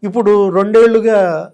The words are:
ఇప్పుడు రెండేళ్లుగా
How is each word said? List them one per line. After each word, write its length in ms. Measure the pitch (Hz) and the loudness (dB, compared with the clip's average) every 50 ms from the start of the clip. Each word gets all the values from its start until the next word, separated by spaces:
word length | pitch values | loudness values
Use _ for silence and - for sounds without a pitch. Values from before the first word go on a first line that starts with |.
| 208 | -12
ఇప్పుడు 460 | 196 190 240 208 202 208 208 196 190 | -8 -6 -2 0 0 2 2 0 0
రెండేళ్లుగా 1000 | 175 190 202 208 214 226 233 233 226 226 220 226 220 202 185 175 160 156 - - | -2 -2 -2 0 2 2 4 4 2 0 0 0 0 0 0 -2 -4 -6 -8 -12